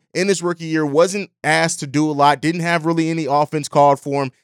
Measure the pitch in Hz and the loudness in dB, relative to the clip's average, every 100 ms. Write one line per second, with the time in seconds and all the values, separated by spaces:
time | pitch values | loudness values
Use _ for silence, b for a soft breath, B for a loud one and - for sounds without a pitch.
0 | - - 196 175 175 170 165 156 151 143 | -6 -2 0 0 -2 -6 -4 -2 0 2
1 | 185 202 190 _ 147 160 165 - 143 143 | 2 0 -10 _ -2 0 0 -4 -4 -2
2 | 156 143 143 139 151 170 170 170 156 165 | -2 2 2 2 0 -2 -2 -2 0 0
3 | 160 165 143 143 147 156 147 147 143 139 | -2 -2 -2 0 0 -4 -2 4 4 4
4 | 147 139 131 - | 0 -4 -4 -8